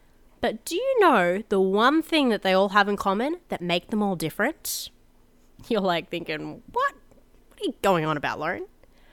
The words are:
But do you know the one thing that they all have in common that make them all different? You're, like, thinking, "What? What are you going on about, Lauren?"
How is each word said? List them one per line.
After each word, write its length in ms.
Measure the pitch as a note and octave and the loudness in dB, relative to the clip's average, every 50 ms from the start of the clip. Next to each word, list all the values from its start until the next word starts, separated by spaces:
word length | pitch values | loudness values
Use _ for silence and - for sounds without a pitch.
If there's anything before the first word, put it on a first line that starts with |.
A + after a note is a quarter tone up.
| _ _ _ _ _ _ _ - | _ _ _ _ _ _ _ -4
But 240 | - A3+ - A3+ - | -4 -4 -4 -4 -8
do 100 | - D#4+ | -6 -6
you 240 | F#4 B4+ C5+ C5+ A#4+ | -4 -2 0 2 4
know 440 | G4 E4+ C4+ G3+ F3 F3 F3+ G3+ A3+ | 6 6 6 4 4 2 0 -2 -2
the 140 | - G#3 F#3+ | 0 0 2
one 400 | F#3+ F#3+ F#3+ G#3 A3+ C4 D4+ D#4+ | 2 2 2 4 4 4 4 2
thing 260 | D#4 - E4+ D#4 C#4 | 0 2 2 2 2
that 140 | B3 G#3+ F#3+ | 2 2 0
they 100 | - - | 2 2
all 180 | F#3 F#3+ G3 G3+ | 4 4 4 4
have 200 | F#3+ G#3 G3+ G3+ | 4 2 2 2
in 80 | G3+ | 0
common 400 | F#3 - G3+ F#3+ G#3 A#3+ D4 E4+ F4 _ | -2 0 -2 0 0 -2 -4 -4 -6 _
that 140 | - G3 - | -10 -10 -6
make 280 | E3+ F3 F3 F3+ - - | -2 -2 -2 -2 -2 -2
them 140 | A#3 G#3+ G#3 | -2 -2 0
all 140 | G3+ F#3+ | -2 -2
different? 720 | D#3+ E3 D3+ - - G#3 C#4 E4 - - - - - - - _ _ _ _ _ _ _ _ _ _ _ _ _ - - - | -2 -4 -4 -2 -2 -2 -2 -2 -6 -8 -8 -8 -8 -10 -14 _ _ _ _ _ _ _ _ _ _ _ _ _ -14 -6 -4
You're, 100 | A#3 G#3 | -2 0
like, 300 | F#3+ F#3 E3+ E3 - - | 0 0 0 -2 -4 -6
thinking, 520 | - E3+ E3+ D#3 D#3 D#3 D3+ D3+ D3+ - - - | -8 -8 -6 -6 -8 -8 -8 -10 -14 -16 -12 -6
"What? 260 | - A#4+ C5+ C#5+ - - _ - - - - _ _ _ _ | -4 -2 -2 -2 -4 -8 _ -20 -20 -20 -20 _ _ _ _
What 140 | _ - - | _ -12 -8
are 40 | G#4+ | -8
you 100 | E4+ A#3 _ | -8 -6 _
going 220 | - G3+ F#3 E3+ D#3 | 0 0 0 2 0
on 140 | D#3 D#3 | -2 -2
about, 220 | D3 D3+ C3 A2 - | -2 -4 -6 -4 -4
Lauren?" 260 | D3+ E3 G3 D#4+ F#4 - _ _ _ _ _ _ _ - | -6 -6 -6 -8 -10 -14 _ _ _ _ _ _ _ -20